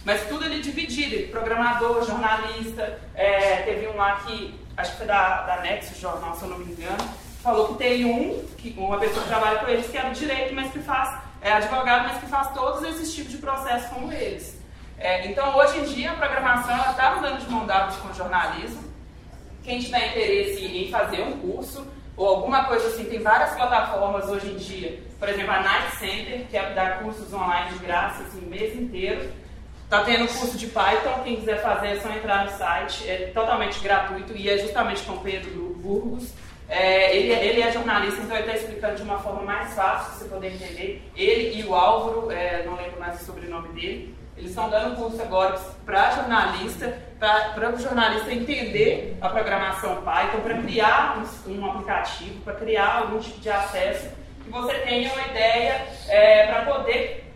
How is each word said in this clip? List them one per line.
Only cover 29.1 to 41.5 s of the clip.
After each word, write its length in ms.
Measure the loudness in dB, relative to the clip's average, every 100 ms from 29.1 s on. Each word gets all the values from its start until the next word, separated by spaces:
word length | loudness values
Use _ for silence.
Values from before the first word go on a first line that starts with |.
| -2 -6 -10 -14 -16 -16 -16 0
Tá 140 | 2
tendo 240 | 4 2 2
curso 300 | -2 -4 -4
de 100 | -4
Python, 540 | 2 4 4 2 -2
quem 140 | -2 -2
quiser 260 | 0 0
fazer 240 | 2 0 0
é 120 | -2
só 80 | -4
entrar 340 | -6 0 0
no 80 | 0
site, 580 | -2 -2 0 -2 -6 -4
é 220 | -4 -2
totalmente 460 | 0 2 2 0 -2
gratuito 560 | 2 2 2 -4 -8 -4
e 140 | 0
é 80 | 2
justamente 460 | 2 0 0 -2
com 100 | -6
o 60 | -8
Pedro 560 | -6 -6 -6 -8 -8 -8
Burgos. 560 | -2 -2 -2 -6 -8 -12 -16 -18 -6
É, 480 | 2 4 6 6 6
ele, 160 | 4
ele 300 | 4 4 4
é 100 | 4
jornalista, 500 | 2 2 2 2 -2
então 140 | -2 -2
ele 100 | -2
tá 80 |
explicando 440 | -2 -4 -4 -4 -4
de 60 |
uma 140 | -4 -4
forma 240 | -4 -6
mais 300 | -4 -4 -4
fácil, 360 | 0 2 2 -4
pra 100 | -10
você 60 | -10
poder 280 | -8 -8 -8
entender. 540 | -12 -8 -8 -8 -12 2
Ele 420 | 4 6 4